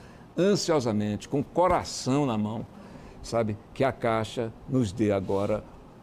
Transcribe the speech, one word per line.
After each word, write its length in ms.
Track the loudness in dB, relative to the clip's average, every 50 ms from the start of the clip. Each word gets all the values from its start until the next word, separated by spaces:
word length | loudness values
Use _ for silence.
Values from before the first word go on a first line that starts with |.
| -20 -20 -20 -20 -20 -8 0
ansiosamente, 920 | 2 4 4 4 2 2 2 2 2 2 2 2 2 0 0 -2 -4 -4
com 120 | -2 -2 -2
o 40 | -2
coração 840 | 0 2 2 4 4 4 2 0 -2 -8 -6 -2 0 2 2 2
na 120 | 2 0
mão, 300 | 0 -2 -2 -4 -6 -10 -12 -14 -18 -18 -18 -18 -18 -18 -18 -18 -16 -8
sabe, 340 | -2 0 0 0 0 -2 -6 -10 -8 -2
que 100 | 0 0
a 80 | 0
Caixa 600 | 0 0 0 0 2 0 0 -2 -4 -4 -4 -4 -6 -10 -6 -2
nos 220 | 0 0 0 0
dê 200 | 0 0 2 2
agora 520 | 2 2 2 0 0 0 0 0 -2 -2 -4 -8 -18 -20 -20 -20 -20 -20